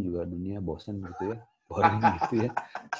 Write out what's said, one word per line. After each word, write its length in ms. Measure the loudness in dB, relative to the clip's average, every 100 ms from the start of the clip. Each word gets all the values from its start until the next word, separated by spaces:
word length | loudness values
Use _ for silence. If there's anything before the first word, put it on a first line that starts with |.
| 0
juga 160 | -2
dunia 400 | -4 -4 -4 -4
bosan, 400 | -4 -4 -6 -8
gitu 320 | -8 -6 -4
ya. 80 | -4 -10 _ _
Boring, 340 | 4 4 6
<laughs> 200 | 4 4
gitu 120 | 2 2 2
ya. 40 | -2 -6 -12 -8